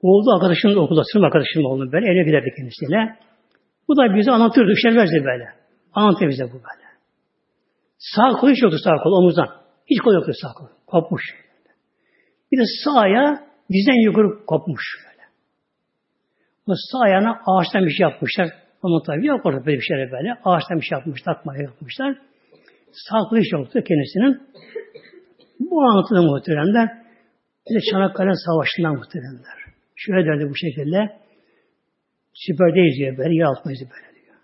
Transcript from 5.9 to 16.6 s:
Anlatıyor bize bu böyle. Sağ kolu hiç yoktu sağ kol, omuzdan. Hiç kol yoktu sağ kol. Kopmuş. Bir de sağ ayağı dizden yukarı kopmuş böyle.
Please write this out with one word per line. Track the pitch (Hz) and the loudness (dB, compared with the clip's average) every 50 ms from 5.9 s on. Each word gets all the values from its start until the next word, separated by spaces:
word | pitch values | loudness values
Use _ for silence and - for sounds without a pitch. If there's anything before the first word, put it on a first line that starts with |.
| _ | _
Anlatıyor | 202 208 208 185 - 190 151 | 2 2 2 2 2 0 -2
bize | 135 127 131 | -2 -4 -8
bu | 120 120 | -10 -12
böyle. | 131 _ - - _ _ - _ _ _ _ _ _ _ _ _ _ _ _ _ _ _ _ _ _ _ _ _ | -18 _ -20 -20 _ _ -20 _ _ _ _ _ _ _ _ _ _ _ _ _ _ _ _ _ _ _ _ _
Sağ | _ - - - 208 226 269 269 - | _ -18 -6 0 2 2 2 2 4
kolu | - 285 | 4 4
hiç | 269 - 254 | 4 4 4
yoktu | 196 156 147 - | 2 0 0 0
sağ | 190 160 143 - | 0 0 2 2
kol, | 156 | 2
omuzdan. | 196 185 180 180 160 175 139 - - - _ _ _ _ _ _ | 4 4 4 4 4 2 -2 -2 -6 -20 _ _ _ _ _ _
Hiç | 285 208 | -2 0
kol | - 240 202 | 2 2 2
yoktu | 175 - - 135 - | 2 2 -4 -8 -8
sağ | - 131 113 | -10 -16 -16
kol. | - 143 120 _ _ _ | -18 -20 -20 _ _ _
Kopmuş. | _ - 175 160 - 180 - - - - - _ _ _ _ _ _ _ _ _ _ _ _ _ _ _ _ _ _ _ _ _ _ | _ -2 -2 -2 -2 -6 -8 -8 -12 -16 -20 _ _ _ _ _ _ _ _ _ _ _ _ _ _ _ _ _ _ _ _ _ _
Bir | - | 0
de | 262 233 196 - - - | 0 0 -2 -2 -6 -4
sağ | 294 294 254 | 0 2 4
ayağı | 214 190 196 233 277 294 294 285 - _ _ _ _ _ 185 | 4 4 4 2 2 2 0 -2 -8 _ _ _ _ _ -2
dizden | 196 202 285 254 240 226 | 0 2 4 4 4 4
yukarı | 214 170 220 214 - - - - | 4 4 2 2 2 0 -6 -8
kopmuş | - 160 156 - 180 143 110 - - - - - | -4 -4 -4 -4 -6 -10 -10 -10 -14 -14 -18 -20
böyle. | - _ _ _ _ _ _ _ _ _ _ _ _ _ _ _ _ _ _ _ _ _ _ _ _ _ _ _ _ _ _ | -20 _ _ _ _ _ _ _ _ _ _ _ _ _ _ _ _ _ _ _ _ _ _ _ _ _ _ _ _ _ _